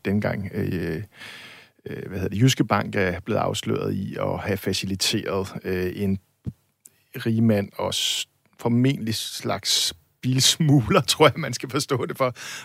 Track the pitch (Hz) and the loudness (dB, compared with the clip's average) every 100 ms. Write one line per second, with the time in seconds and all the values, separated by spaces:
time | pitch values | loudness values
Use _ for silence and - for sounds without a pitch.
0 | 98 101 101 92 95 87 98 92 85 78 | -2 0 0 -2 -6 -4 -2 -2 -4 -6
1 | 104 - - - - - - _ - - | -8 -16 -18 -18 -20 -20 -20 _ -14 -12
2 | - 95 95 98 127 - 107 104 107 107 | -8 -4 -4 4 4 4 2 2 0 0
3 | 92 87 - 107 87 - - 107 98 98 | 0 -2 -2 0 0 -2 -2 -2 -2 -2
4 | 98 - 101 92 98 95 - 92 95 95 | -4 -4 -2 -2 -2 -2 -2 -2 -2 -2
5 | - 113 - 98 98 - 95 92 90 92 | 0 -2 -2 -4 -4 -6 -4 -2 -2 -2
6 | 101 98 - _ - - _ _ - _ | -2 -2 -4 _ -12 -12 _ _ -20 _
7 | _ - 120 113 113 104 98 - 92 - | _ -6 0 4 4 4 0 -4 -4 -2
8 | - - - _ _ - 120 120 127 135 | -2 -4 -6 _ _ -6 0 4 4 2
9 | 110 110 - - 113 101 - - - - | -2 -4 -6 -8 -6 -4 0 0 0 -6
10 | _ _ 127 131 127 - 156 143 110 220 | _ _ -2 2 4 4 6 6 6 4
11 | 226 - 156 - 143 123 139 147 - 127 | 2 6 6 6 -4 -6 -4 -4 -2 -2
12 | 92 - 127 - - - | -2 -2 -2 -2 -10 -14